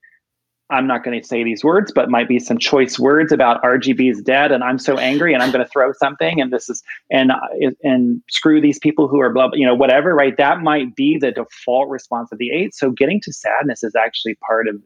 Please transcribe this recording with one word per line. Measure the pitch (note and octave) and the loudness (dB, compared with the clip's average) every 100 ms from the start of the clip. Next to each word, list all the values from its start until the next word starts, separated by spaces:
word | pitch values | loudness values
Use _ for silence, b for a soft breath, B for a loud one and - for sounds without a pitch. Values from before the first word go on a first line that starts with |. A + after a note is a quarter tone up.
| b b _ _ _ _ - | b b _ _ _ _ -4
I'm | C3+ C3+ | -2 0
not | B2 | -2
gonna | B2+ A#2+ | -4 -8
say | - A#2+ | -6 -4
these | A#2 A2 | -4 -2
words, | D3+ D3 G3+ | 0 2 0
but | - B2 | 0 0
might | A#2+ A#2+ | 0 0
be | B2 | 0
some | A#2+ A#2 | 0 -4
choice | - C#3 B2 - | 0 2 2 0
words | B2+ D3+ D#3 | 2 2 2
about | D3 B2+ A#2 | 2 2 2
"R | B2+ B2+ | 2 0
G | B2+ | 0
B | B2 B2+ | 0 0
is | G#2 | 0
dead, | G#2 C3+ D3 | 0 2 2
and | C3 | 0
I'm | B2 C3 | -2 -4
so | - C3 | -2 -2
angry, | B2+ C#3+ E3+ | 0 0 0
and | C3 | 0
I'm | B2+ | 0
gonna | B2+ A#2+ | 0 -2
throw | C#3+ C3 | 0 0
something, | C3+ C#3 C#3+ E3 E3 | 0 -4 -2 -4 -2
and | B2+ | -2
this | B2 - | -4 -6
is, | A#2+ - B - | -12 -14 B -4
and, | C3+ C3 | 0 2
uh, | - - - C3+ B2 | 0 -4 -4 -4 -2
and | C#3+ B2+ B2 A#2+ - | -2 0 0 -2 -6
screw | - D#3 D3+ | -2 2 4
these | D3 C#3 | 4 2
people | D3+ D3+ C#3+ | 0 0 0
who | C#3+ | 2
are | B2+ | 2
blah, | B2+ C3 | 2 0
blah," | - | 2
you | B2+ | 2
know, | |
whatever, | B2 C3+ C3 E3+ | 4 4 4 4
right? | D#3+ C#3 A#2+ | 2 2 2
That | C#3+ F3 | 2 2
might | D#3+ D3+ B2+ A#2 | 0 -2 -2 -2
be | C#3 D#3+ | 0 0
the | C3+ | -2
default | A#2 A#2 - - B2+ C#3 | -4 -8 -8 -2 0 0
response | C3+ - A#2+ A#2 | -6 -8 -8 -8
of | G#2+ | -8
the | A#2+ | -6
eight. | D#3 G3 - | -4 -4 -2
So | C3+ | -2
getting | B2 C#3 G3+ | 2 0 0
to | - | -4
sadness | - G#2+ A2+ C#3+ A#2 | -8 -4 -2 -2 -4
is | A2+ A2+ | -4 -2
actually | A2+ - A2+ G#2 | -2 -4 -8 -8
part | G#2+ A2+ A2+ | -4 -2 -2
of, | G#2 | -6